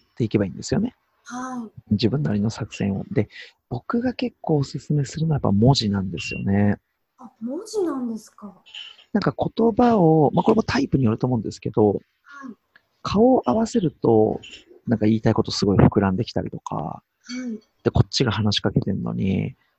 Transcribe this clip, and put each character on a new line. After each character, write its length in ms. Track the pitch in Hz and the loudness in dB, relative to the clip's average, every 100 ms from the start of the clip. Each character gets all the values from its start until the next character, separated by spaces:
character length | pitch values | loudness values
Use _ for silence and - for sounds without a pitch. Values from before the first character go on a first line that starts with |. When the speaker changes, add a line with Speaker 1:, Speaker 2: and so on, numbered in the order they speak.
| _ - | _ -6
Speaker 1:
て 80 | |
い 40 | 110 | -2
け 100 | 107 | 0
ば 60 | |
い 40 | 98 | 0
い 20 | |
ん 40 | |
で 80 | 95 | -4
す 100 | - | -4
よ 60 | 135 | -2
ね。 160 | 233 - _ _ | -2 -6 _ _
Speaker 2:
は 440 | - 247 262 247 220 - - | -16 -12 -10 -10 -12 -16 -4
い。 20 | |
Speaker 1:
自 160 | 101 110 | 0 0
分 140 | 135 | 0
な 100 | 143 | -2
り 80 | 104 | -2
の 80 | 107 | -2
作 260 | - 110 | -4 -10
戦 240 | - 101 98 | -4 -4 -4
を。 60 | - | -4
で、 180 | - - - - _ _ | -4 -4 -8 -20 _ _
僕 320 | 123 - 240 | -10 -6 -4
が 140 | 247 | -4
結 220 | - 240 - | -4 -8 -8
構 160 | - 151 | -2 -2
お 60 | |
す 140 | 139 139 | -2 -6
す 160 | - | -4
め 100 | 147 | -2
す 160 | 139 - | -2 -4
る 60 | 160 | -2
の 60 | |
は 40 | 139 | 0
や 20 | |
っ 40 | |
ぱ 100 | 110 | 2
文 220 | 101 120 | 4 6
字 160 | 135 110 | 4 2
な 100 | 101 | -2
ん 100 | 95 | -2
で 80 | 82 | -6
す 120 | - | -8
よ 100 | - | -6
ね。 360 | 95 101 104 - _ _ _ _ | 0 2 2 0 _ _ _ _
Speaker 2:
あ、 120 | - _ | -20 _
文 200 | 226 302 453 | -8 -8 -6
字 160 | 427 | -4
な 140 | 339 269 | -4 -4
ん 120 | 240 | -6
で 80 | 220 | -8
す 140 | - | -14
か。 320 | _ 208 - - - - - _ | _ -20 -20 -20 -18 -18 -20 _
Speaker 1:
な 60 | 208 | -2
ん 40 | |
か 120 | 165 - | -2 -2
言 360 | 160 - 226 | -4 0 2
葉 260 | 214 240 220 | 4 4 6
を、 320 | 160 160 143 | 6 6 4
ま 80 | - | 4
あ、 20 | |
こ 100 | - | 2
れ 20 | |
も 80 | 220 | 2
タ 160 | - 240 | 2 -2
イ 100 | 285 | 0
プ 80 | 143 | 2
に 80 | |
よ 60 | 120 | 2
る 80 | 113 | 2
と 80 | 127 | 0
思 100 | 123 | -2
う 20 | |
ん 40 | |
で 80 | 104 | -4
す 80 | - | -8
け 100 | 123 | -4
ど、 200 | 117 107 | 2 4
Speaker 2:
は 580 | - - _ - 277 262 | 2 -6 _ -20 -18 -16
い。 40 | 202 _ _ _ _ | -18 _ _ _ _
Speaker 1:
顔 320 | - 196 247 | -2 4 4
を 80 | 254 - | 4 2
合 60 | |
わ 120 | 220 226 | 0 0
せ 120 | 233 | 0
る 120 | 165 | 0
と、 500 | - - 110 107 - - - - - - | 0 4 4 4 0 -8 -20 -20 -14 -4
な 100 | 113 | 0
ん 20 | |
か 80 | 107 | 2
言 100 | 110 | 2
い 40 | |
た 100 | 117 | 2
い 40 | |
こ 80 | 110 | 2
と 80 | - | 0
す 140 | - | -2
ご 100 | 98 | 2
い 40 | 92 | 4
膨 220 | - 107 | 4 4
ら 100 | 98 | 2
ん 60 | 95 | 0
で 80 | |
き 80 | 110 | -4
た 100 | 90 | -6
り 80 | - | -8
と 80 | - | -10
か、 180 | - 104 | -10 -8
Speaker 2:
は 260 | 76 - - _ - | -8 -10 -18 _ -16
い。 320 | 247 254 214 - _ | -12 -10 -12 -14 _
Speaker 1:
で、 60 | - | -2
こ 120 | - | 0
っ 40 | - | 0
ち 160 | - | -2
が 80 | 127 | -2
話 240 | 104 107 - | -2 -2 -2
し 40 | |
か 100 | 104 | -2
け 100 | - | -2
て 120 | 104 | -4
ん 100 | 98 | -4
の 100 | 113 | -6
に、 420 | 117 98 95 104 - _ | -4 -2 -2 -4 -8 _